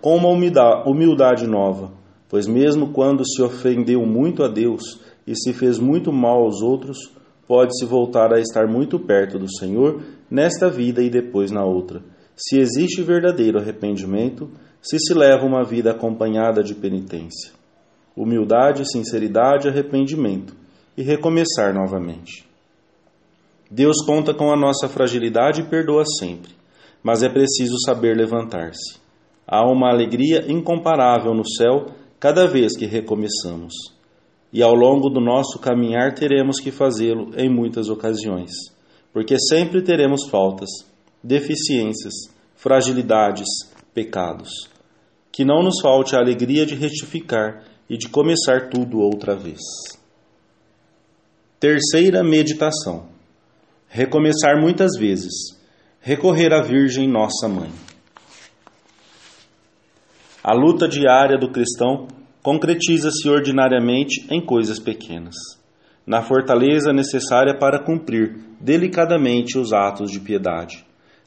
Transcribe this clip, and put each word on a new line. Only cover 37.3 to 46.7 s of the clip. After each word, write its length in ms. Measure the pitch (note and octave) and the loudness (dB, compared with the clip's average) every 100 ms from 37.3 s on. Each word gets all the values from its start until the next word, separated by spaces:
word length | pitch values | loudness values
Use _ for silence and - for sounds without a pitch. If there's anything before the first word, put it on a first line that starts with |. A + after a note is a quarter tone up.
| - | -2
em 140 | C3 | 0
muitas 400 | B2 A#2 A2+ G#2+ | 0 -2 -4 -6
ocasiões, 600 | G#2+ A2+ A2 G#2+ F2+ F2+ - - _ _ _ _ | -4 -4 -4 -4 -6 -8 -16 -18 _ _ _ _
porque 260 | A2+ A2 C3 | -6 0 0
sempre 440 | - D#3 F3 F#3 | 2 0 2 -2
teremos 440 | F#3 E3 C#3 C#3 - | 0 2 2 0 -2
faltas, 400 | G2+ F#2+ F#2+ G2+ - - _ _ _ | 0 0 -2 -12 -16 -20 _ _ _
deficiências, 920 | B2 C#3+ C#3+ D3+ - B2+ A2 G#2+ G#2 - - _ _ | -2 -2 -2 -6 -2 -2 -2 -6 -12 -16 -18 _ _
fragilidades, 920 | _ C3 C3+ B2+ B2+ A2 A2 G#2 G2 G2 - - _ _ | _ 2 2 2 -2 2 2 2 0 -8 -10 -12 _ _
pecados. 800 | A#2+ A2 F#2+ F2 D#2+ - - - _ _ _ _ _ _ | -8 -6 -6 -6 -8 -14 -18 -18 _ _ _ _ _ _
Que 140 | - | -2
não 180 | C3+ D3+ | 2 4
nos 200 | F#3 F3+ | 2 2
falte 340 | C#3 C3+ C3 C3 | 2 2 2 0
a 40 | |
alegria 440 | B2 A#2+ B2 D3 | 0 0 0 0
de 100 | D3 | 0